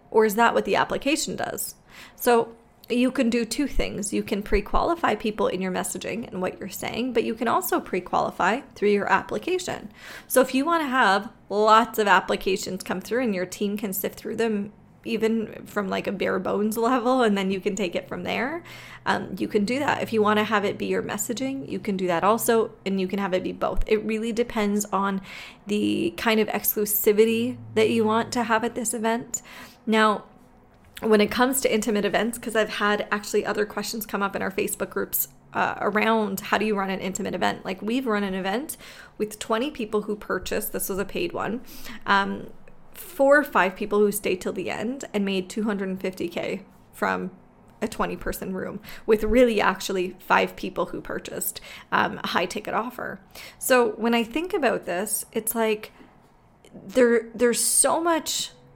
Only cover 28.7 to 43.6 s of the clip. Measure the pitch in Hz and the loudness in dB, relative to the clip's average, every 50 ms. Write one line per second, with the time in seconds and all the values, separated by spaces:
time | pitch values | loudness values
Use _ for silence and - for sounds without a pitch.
28.7 | 233 262 220 - - 226 214 226 226 247 269 - - - - - - - - - | -4 -4 -4 -4 -2 -2 0 0 0 -2 -4 -6 -8 -10 -10 -12 -18 -18 -18 -20
29.7 | - - - 220 220 220 220 214 202 185 - - - - - - - - - _ | -20 -8 -2 2 4 4 4 4 4 0 -4 -12 -20 -20 -20 -20 -20 -20 -20 _
30.7 | - - - - - - - 220 214 208 208 208 - 233 247 269 262 - - - | -20 -20 -20 -20 -8 -2 4 6 6 6 6 4 4 2 2 2 2 2 2 2
31.7 | - 214 208 240 208 208 202 196 185 - 208 240 233 - - 240 - 220 208 214 | 2 2 2 2 2 2 2 2 2 2 0 0 -4 -6 -6 -2 0 0 0 0
32.7 | - - 208 208 208 208 - - 202 208 208 - - 208 - - 202 214 208 208 | 0 0 0 2 2 0 0 -2 -4 -4 -2 0 0 0 0 0 0 -2 -2 -2
33.7 | - 208 208 - - 220 - - - 196 202 196 196 190 190 190 - 208 202 208 | -4 -6 -6 -6 -6 -8 -6 -6 -4 -2 -2 -2 -2 -4 -4 -4 -2 -2 -2 -2
34.7 | - - 196 190 - 196 190 - - - - - - - - - - 196 190 - | -2 -4 -6 -4 -4 -4 -4 -2 -2 -4 -4 -6 -10 -18 -18 -6 -2 0 0 0
35.7 | - - - 208 190 214 214 220 226 220 214 196 196 - - - 214 202 214 220 | 0 0 0 0 2 2 2 4 2 2 2 -2 -4 -6 -2 -2 0 0 2 0
36.7 | 202 202 190 190 190 - - 190 190 - 190 190 185 180 208 202 196 - - 185 | 0 0 -2 -2 -4 -4 -4 -6 -4 -4 -4 -4 -2 0 0 0 0 -2 -6 -8
37.7 | 185 190 202 214 233 269 262 226 208 202 202 190 190 190 185 190 202 247 311 - | -8 -6 -4 -2 -2 -2 0 0 -2 -2 -2 -2 -4 -4 -2 -2 -4 -4 -4 -8
38.7 | - - - - - - - - - - 214 208 - - - - 220 220 269 302 | -10 -12 -16 -18 -20 -20 -20 -12 -6 -6 -6 -6 -6 -8 -4 -2 -2 0 -2 -2
39.7 | 294 - 214 - 214 208 202 214 208 208 - - 190 185 - - - 202 208 - | -4 -6 -4 -2 -2 -2 -2 -2 -6 -6 -4 -4 -4 -4 -4 -4 -4 -4 -4 -4
40.7 | - 185 - - 190 190 196 - - 180 175 - - 90 110 165 220 262 - - | -6 -6 -4 -4 -4 -4 -4 -4 -4 -4 -4 -4 -4 -4 -4 -4 -6 -6 -8 -12
41.7 | - - - - 220 - - - 196 196 202 196 196 - - - - - - - | -14 -14 -14 -12 -12 -6 0 2 4 4 2 0 -4 -8 -10 -14 -16 -18 -18 -20
42.7 | - - - - - - - - - - 269 277 285 294 285 285 - 202 | -20 -20 -20 -20 -18 -18 -16 -6 0 4 8 8 8 8 6 4 4 2